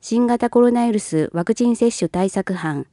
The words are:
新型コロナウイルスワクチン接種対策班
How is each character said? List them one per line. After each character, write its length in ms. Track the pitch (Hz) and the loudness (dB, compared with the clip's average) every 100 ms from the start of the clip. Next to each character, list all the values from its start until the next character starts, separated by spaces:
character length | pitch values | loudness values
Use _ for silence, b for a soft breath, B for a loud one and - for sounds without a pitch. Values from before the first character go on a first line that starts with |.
新 280 | - 226 240 | -2 0 0
型 220 | 240 240 | 0 2
コ 100 | 240 | 4
ロ 100 | 240 | 4
ナ 160 | 240 240 | 4 0
ウ 40 | |
イ 20 | |
ル 80 | 214 | 0
ス 300 | - 156 156 | -2 -2 -2
ワ 120 | 170 | -4
ク 120 | 175 226 | -2 0
チ 120 | 240 | 2
ン 60 | |
接 220 | 233 233 - | 2 0 0
種 120 | 170 | -4
対 220 | 180 190 | -2 -2
策 220 | 196 190 | -2 -4
班 340 | 185 165 143 - | -6 -4 -6 -8